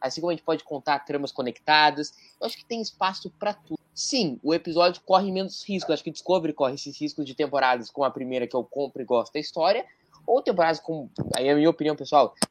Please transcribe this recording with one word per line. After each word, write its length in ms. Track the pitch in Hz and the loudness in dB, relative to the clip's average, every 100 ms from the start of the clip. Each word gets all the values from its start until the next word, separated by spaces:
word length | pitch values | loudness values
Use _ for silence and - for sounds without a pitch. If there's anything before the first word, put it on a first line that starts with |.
assim 200 | 131 160 | -6 -4
como 120 | 170 | -4
a 20 | |
gente 80 | 160 | -2
pode 220 | - 160 | -2 -2
contar 340 | - 143 - 139 | -4 -6 -2 -2
tramas 300 | - 143 143 | -2 -6 -4
conectadas. 840 | - 123 - - 156 151 143 151 - - _ | -4 -6 -4 4 6 6 4 -8 -12 -20 _
Eu 60 | 226 | -8
acho 100 | - | -8
que 80 | |
tem 160 | - 226 | -10 -8
espaço 500 | 208 - 190 196 190 - | -8 -4 -4 -4 -12 -8
pra 140 | 208 | -8
tudo. 260 | 202 _ 156 _ | -8 _ -12 _
Sim, 460 | - - 262 170 123 | -8 -4 0 -2 -2
o 100 | 143 | -2
episódio 480 | 165 170 165 180 180 - | 0 0 2 2 2 2
corre 240 | 185 196 | 2 2
menos 320 | 185 190 - | -4 -6 -10
risco. 280 | - 190 - | -6 -4 -2
Eu 40 | |
acho 80 | 156 | -2
que 80 | 170 | -4
Discovery 440 | 156 - 185 160 | -8 0 0 0
corre 200 | 151 135 | -2 -2
esses 260 | 139 143 - | -2 -10 -8
riscos 240 | 151 - | -8 -6
de 100 | 135 127 | -8 -4
temporadas, 520 | 143 139 131 123 110 | -2 2 2 2 -2
como 160 | - | -2
a 60 | 135 | -2
primeira 380 | 135 127 127 120 | -2 -4 -4 -2
que 80 | 127 | -4
eu 80 | |
compro 380 | 120 139 135 - | -4 -6 -6 -6
e 20 | |
gosto 280 | 120 120 113 | 0 0 0
da 60 | 151 | -6
história, 460 | 151 175 170 226 - _ _ _ - | -6 0 2 0 -4 _ _ _ 0
ou 160 | 254 | 2
temporadas 380 | 277 185 165 156 | 2 2 2 2
com, 280 | - 160 123 - 95 - | -6 -8 -8 -8 -6 0
aí 100 | 135 | 2
é 60 | |
a 20 | |
minha 160 | 147 160 | 4 4
opinião, 240 | 160 151 | 4 -2
pessoal, 400 | 147 139 147 123 - - | -2 4 4 4 0 -4